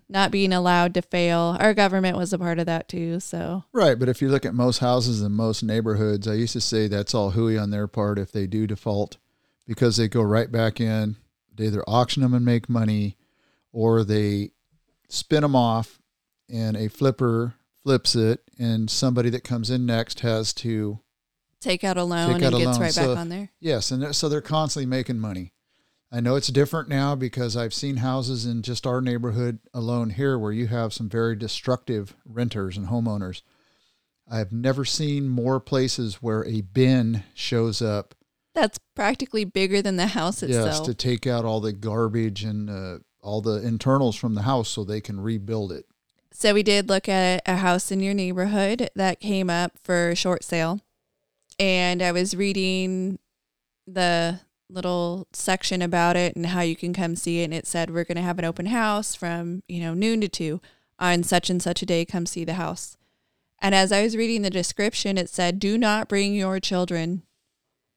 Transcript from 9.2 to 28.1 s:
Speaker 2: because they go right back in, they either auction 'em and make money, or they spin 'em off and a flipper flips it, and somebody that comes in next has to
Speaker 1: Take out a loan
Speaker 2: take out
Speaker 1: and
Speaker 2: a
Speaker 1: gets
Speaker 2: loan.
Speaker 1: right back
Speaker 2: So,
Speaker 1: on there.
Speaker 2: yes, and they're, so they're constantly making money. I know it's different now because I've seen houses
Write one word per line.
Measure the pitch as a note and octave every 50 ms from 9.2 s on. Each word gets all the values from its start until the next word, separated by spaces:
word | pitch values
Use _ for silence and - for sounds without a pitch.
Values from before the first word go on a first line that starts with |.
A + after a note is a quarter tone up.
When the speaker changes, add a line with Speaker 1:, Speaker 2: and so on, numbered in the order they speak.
| _ _ _ _ _ _ _ _ _
Speaker 2:
because | A#2+ A2 - C3 A#2+ G2+
they | A#2 A2+
go | G#2 - A#2+ A2
right | G2+ G#2+ A#2 A2+ G2
back | A#2 A2+ A2+ A2+ G#2+ -
in, | A#2 A2+ A2 A2 G#2+ G#2+ G#2+ - _ _ _ _ _ _ -
they | G#2 A2
either | A2 G#2 G2+ -
auction | F#2+ G#2+ B2 B2 - - C#3+ C3
'em | B2 B2
and | B2 A#2+
make | A#2+ A#2+ A#2 A#2
money, | - A#2+ A#2 A2+ G#2+ G#2+ G#2 G#2 G#2 - _ _ _ _ _ _ _ _ _ _ _
or | - A#2 A2 A2+ A2+ A2+ G#2+
they | G2+ G#2+ G#2+ G#2 G2+ G2+ G2+ G2+ - - _ _ _ _ _ _ _ _ _ _
spin | _ - - - - D#3 D3+ D3+
'em | C#3+ C3+
off | B2+ A#2+ A#2 A2+ A2+ A2+ - - _ _ _ _ _ _ _ _ _ _ -
and | A#2 A2+ A2+ A2 G#2+
a | G#2 A2 G#2
flipper | - - C#3 C3+ - - C3 A#2 A#2 A2+ A#2+ A#2+ - _ _ _ _ _ -
flips | C#3 C3+ B2 - - -
it, | A#2 A2 A2 A#2+ - _ _ _
and | - A#2+ A#2 A2+ A2 A2 G#2+
somebody | - - C#3 C3 B2 B2 A#2+ A#2+
that | A2+ B2 -
comes | - B2 A#2 A2 A#2
in | B2+ B2+ B2
next | A#2+ A#2 A2+ A2+ - - -
has | A#2+ A#2 A2 A2 A2 - -
to | - - A#2 A2+ G#2+ G#2+ G#2 G#2+ A2 - _ _ _ _ _ _ _ _ _ _ _
Speaker 1:
Take | - B3+ F3+ F3+ -
out | F#3+ F#3
a | F3+ F3
loan | F3 F3 E3+ E3+ E3+ F3
Speaker 2:
take | F3 C#3
out | C3 A#2+
Speaker 1:
and |
Speaker 2:
a |
Speaker 1:
gets | A#2+ B2 B2
Speaker 2:
loan. | B2 A#2+
Speaker 1:
right | A#2 G#2+ -
back | - C3+
Speaker 2:
So, | B2+ B2
Speaker 1:
on | - E3+ E3+
there. | F3 G3 G3+ - _ _
Speaker 2:
yes, | E3 D#3+ C3+ A2 - -
and | C3 B2+
they're, | C#3+ D3 D3
so | - E3+ D3+
they're | D3 D3+
constantly | - - D#3 D#3 D#3+ C#3+ - D3 C3+
making | B2+ B2+ C3 B2 - B2 A2
money. | A2 G#2+ F#2 F#2 F2+ F2 - _ _ _ _ _ _ _ _ _ _ _ A#2+
I | A#2+
know | A#2+ A#2+ C3
it's | C#3 - -
different | B2+ C#3 D3 - D#3+ D#3+ C3+ E3
now | C#3+ C3+ C#3 C#3+ C#3+
because | C3 C3 A#2 - B2 B2 A#2 G#2+
I've | A#2+ A#2 A2 -
seen | - C#3+ C#3 C#3
houses | A#2+ B2+ C3